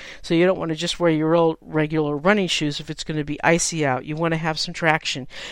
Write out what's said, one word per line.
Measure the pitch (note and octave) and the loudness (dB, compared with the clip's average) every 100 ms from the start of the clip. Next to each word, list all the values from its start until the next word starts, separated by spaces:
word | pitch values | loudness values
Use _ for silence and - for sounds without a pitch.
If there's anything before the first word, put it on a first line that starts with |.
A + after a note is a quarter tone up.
| - - | -16 -14
So | - | 0
you | E3 | 4
don't | F3+ F3 | 4 2
wanna | E3 | -2
just | D#3 E3+ - | -4 -4 0
wear | E3+ | 2
your | D#3 D#3 | 4 4
old | E3+ E3 - | 4 4 0
regular | - D#3 D3+ D#3 D3 | -4 -2 0 0 0
running | D3 E3+ G#3 F3+ | 0 2 2 2
shoes | - D3+ - | 0 -2 -4
if | - | -10
it's | D3+ | -10
gonna | - D#3 | -6 -4
be | D3 D3 | -4 0
icy | D3+ E3+ - E3 C#3+ | 2 2 2 0 0
out. | B2+ | 0
You | D3 D3+ | -4 -2
wanna | E3 D#3+ | 0 0
have | D#3+ D#3 | -2 -2
some | - | -4
traction. | - E3 D#3 - D3 B2+ - - | 0 2 2 0 -6 -8 -12 -12